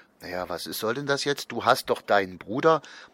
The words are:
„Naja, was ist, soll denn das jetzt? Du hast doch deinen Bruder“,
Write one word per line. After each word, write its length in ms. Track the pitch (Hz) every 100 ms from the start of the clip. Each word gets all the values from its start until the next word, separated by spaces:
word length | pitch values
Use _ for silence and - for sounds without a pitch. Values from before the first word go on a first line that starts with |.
| _ _
„Naja, 280 | - 90 87
was 180 | 87 -
ist, 140 | -
soll 140 | 107
denn 120 | 123 143
das 180 | 139
jetzt? 280 | 143 143 -
Du 120 | 117
hast 260 | 104 131 -
doch 120 | 120
deinen 360 | - 104 95 90
Bruder“, 440 | - 117 160 156 - - -